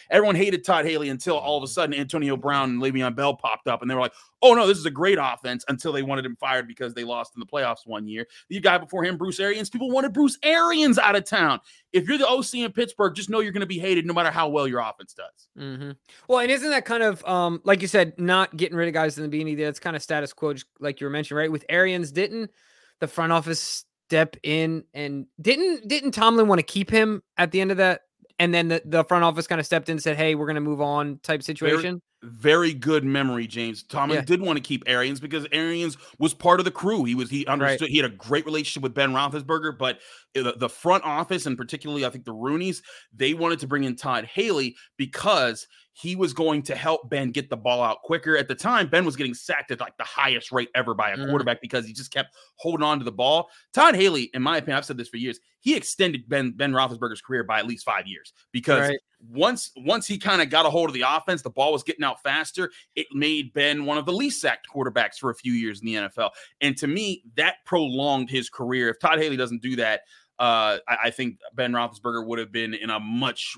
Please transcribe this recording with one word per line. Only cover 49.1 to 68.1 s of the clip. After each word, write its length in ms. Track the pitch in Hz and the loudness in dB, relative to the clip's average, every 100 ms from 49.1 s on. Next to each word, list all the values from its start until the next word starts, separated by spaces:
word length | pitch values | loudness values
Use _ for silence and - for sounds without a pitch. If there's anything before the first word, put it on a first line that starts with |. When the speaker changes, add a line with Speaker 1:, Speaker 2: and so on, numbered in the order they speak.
| 127 | -2
Speaker 1:
getting 160 | 135 | -6
sacked 380 | 120 - 151 - | -6 -6 -6 -4
at, 100 | 117 | -8
like, 160 | 107 _ | -8 _
the 80 | 123 | -8
highest 480 | - 139 120 - | 0 0 0 -2
rate 160 | 127 120 | -4 -2
ever 200 | 127 120 | -2 -2
by 180 | 104 107 | 0 -2
a 60 | 101 | -2
Speaker 2:
Mm. 100 | 139 | -2
Speaker 1:
quarterback 320 | 143 120 120 | 0 0 -2
because 260 | 123 131 113 | -2 -6 -6
he 60 | |
just 200 | 110 131 | -12 -8
kept 220 | 135 135 _ _ _ | -6 -6 _ _ _
holding 280 | 165 160 | -6 -2
on 160 | 151 147 | 0 0
to 40 | |
the 80 | 120 | -4
ball. 380 | 101 123 160 170 - _ | 0 2 2 0 -12 _
Todd 220 | - 320 208 | 6 6 8
Haley, 340 | 196 156 120 | 4 2 -4
in 80 | 131 | -4
my 160 | 131 165 | -2 -2
opinion, 200 | 156 139 | 0 -4
I've 80 | 139 | -4
said 100 | 131 | -10
this 140 | 117 | -10
for 80 | 117 | -8
years, 240 | 123 117 _ _ | -8 -8 _ _
he 160 | 247 294 | 0 0
extended 540 | - - 190 139 117 | -2 -2 0 -2 -2
Ben, 220 | 143 131 | -2 -2
Ben 200 | 110 143 | -2 0
Roethlisberger's 500 | 131 131 117 120 107 | 2 0 -2 -8 -8
career 220 | - 127 | -6 -6
by 160 | 110 110 | -2 -2
at 80 | 110 | -2
least 160 | 117 | -6
five 240 | - 104 95 | -4 -4 -4
years 240 | 87 - _ _ | -14 -18 _ _
because 340 | 123 120 139 139 | -8 2 2 2
Speaker 2:
Right. 100 | 143 _ _ | -2 _ _
Speaker 1:
once, 520 | 117 117 190 254 - - | -14 0 2 2 -8 -8
once 320 | 131 220 - | -2 -2 -2
he 100 | 202 | -6
kinda 280 | 202 185 151 | 0 0 2
got 200 | 156 160 | 4 4
a 40 | |
hold 200 | 160 165 | 2 0
of 40 | |
the 100 | 131 127 | 0 0
offense, 360 | 156 - 170 | 0 0 -4
the 80 | 131 | -4
ball 240 | 113 143 | 0 2
was 100 | 147 | 2
getting 220 | - 160 143 | -4 -4 -2
out 180 | 117 | -2
faster. 480 | 143 143 156 - 180 - - - | -2 -2 -4 -4 -6 -6 -12 -8
It 120 | 156 | -6
made 400 | 139 147 156 135 | -2 0 0 -2
Ben 340 | 147 143 147 143 | 0 0 0 -2
one 120 | 147 | -2
of 80 | 147 | -2
the 80 | |
least 260 | 185 285 - | -2 -2 -2
sacked 280 | 147 117 - | -2 -2 -6
quarterbacks 420 | 139 131 110 107 - | -6 -2 0 0 -2
for 100 | 131 | -6
a 60 | 110 | -4
few 160 | 127 | -2
years 300 | 120 113 101 | -2 -2 -6
in 60 | 113 | -6
the 100 | 110 | -4
N 80 | 101 | -4
F 120 | - | -2
L. 140 | 107 - - _ | -4 -4 -20 _
And 160 | 143 135 | -4 -2
to 100 | 147 | -2
me, 380 | 170 214 185 117 117 | -2 -4 -6 -8 0
that 220 | 160 - - | 0 0 -2
prolonged 640 | 180 151 127 143 | 0 0 0 0